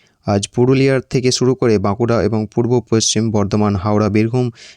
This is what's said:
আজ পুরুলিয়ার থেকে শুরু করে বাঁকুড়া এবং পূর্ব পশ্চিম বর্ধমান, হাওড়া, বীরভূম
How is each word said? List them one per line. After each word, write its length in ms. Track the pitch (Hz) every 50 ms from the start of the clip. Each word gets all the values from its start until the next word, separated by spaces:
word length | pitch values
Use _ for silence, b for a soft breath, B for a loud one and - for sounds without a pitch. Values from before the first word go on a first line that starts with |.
| b b b b b
আজ 220 | - 104 101 101 -
পুরুলিয়ার 540 | - 120 123 127 135 131 135 135 135 131 123 -
থেকে 220 | - 135 123 127
শুরু 240 | 123 - 127 127 131
করে 220 | - 135 120 107 101
বাঁকুড়া 460 | 95 104 101 - 120 113 117 110 90
এবং 240 | 104 110 107 110 104 -
পূর্ব 260 | 120 117 117 123 123 113 -
পশ্চিম 420 | 113 113 - - - 110 110 113
বর্ধমান, 440 | 107 104 101 95 107 104 107 104 101
হাওড়া, 340 | 95 87 107 104 104 107 104
বীরভূম 420 | 101 107 110 113 117 127 123 120 B B B B B